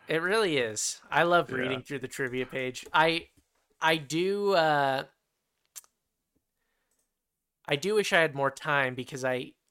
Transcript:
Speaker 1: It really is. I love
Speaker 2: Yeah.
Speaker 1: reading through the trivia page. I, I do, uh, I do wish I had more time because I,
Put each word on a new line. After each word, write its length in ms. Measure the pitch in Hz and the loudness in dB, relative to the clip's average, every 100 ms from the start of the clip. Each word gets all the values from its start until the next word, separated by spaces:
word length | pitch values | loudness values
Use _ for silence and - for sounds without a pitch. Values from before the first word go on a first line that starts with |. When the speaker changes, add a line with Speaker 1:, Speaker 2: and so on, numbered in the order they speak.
| - | -6
Speaker 1:
It 120 | 160 | -4
really 380 | 175 220 202 143 | 0 0 0 0
is. 420 | 117 104 - - - | -2 -2 -6 -8 -2
I 120 | 139 | 2
love 280 | 170 175 165 | 4 4 2
Speaker 2:
Yeah. 60 | 131 | -2
Speaker 1:
reading 260 | 127 131 | -4 -4
through 180 | - 139 | -6 -8
the 80 | 127 | -8
trivia 360 | - 131 127 | -6 -4 -4
page. 400 | 127 135 127 123 - | -6 -6 -6 -8 -2
I, 360 | 156 165 165 - _ _ _ _ _ | 2 2 0 -6 _ _ _ _ _
I 160 | 160 165 | 0 0
do, 560 | 135 160 185 202 202 | 0 -2 0 0 2
uh, 520 | 185 160 147 139 135 143 _ _ _ _ _ _ - - _ _ _ _ _ _ _ _ _ _ _ _ _ _ _ _ _ - | 4 4 4 2 0 -4 _ _ _ _ _ _ -20 -20 _ _ _ _ _ _ _ _ _ _ _ _ _ _ _ _ _ -2
I 100 | 143 | -2
do 180 | 185 | 0
wish 180 | 214 196 | 0 4
I 80 | 190 | 4
had 140 | 160 | 4
more 160 | 139 135 | 2 -2
time 440 | - 160 143 131 | -2 0 0 0
because 300 | 127 120 135 | -2 -8 -4
I, 280 | 131 127 147 - _ | -2 -2 -6 -14 _